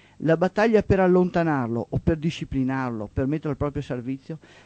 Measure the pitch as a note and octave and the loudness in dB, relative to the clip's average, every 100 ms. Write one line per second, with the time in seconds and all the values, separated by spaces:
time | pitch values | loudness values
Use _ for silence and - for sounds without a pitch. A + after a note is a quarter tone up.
0 | _ - D3+ E3 F#3 - A3+ G#3 - F#3+ | _ -4 0 2 2 2 2 2 4 4
1 | F#3 F3+ F3+ F3 E3 C#3+ A#2 A#2 - C#3 | 6 4 4 2 0 0 -2 -4 -4 -2
2 | - D#3+ D#3+ - - C3+ C3 C3+ B2+ A2+ | 0 0 -2 -6 -6 -4 -2 -2 -4 -6
3 | G#2 - C3+ D#3 D3+ C3+ D3 C#3+ C3+ B2+ | -6 -4 -2 -2 -4 -4 -4 -6 -6 -8
4 | A#2+ C3+ - D#3 - - | -6 -10 -10 -16 -16 -20